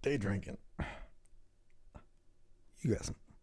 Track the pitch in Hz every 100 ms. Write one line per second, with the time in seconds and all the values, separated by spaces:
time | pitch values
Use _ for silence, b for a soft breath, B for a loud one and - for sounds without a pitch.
0 | 139 143 98 98 - - - - B B
1 | B - - - - - - - - -
2 | - - - - - - - - 135 98
3 | - - - -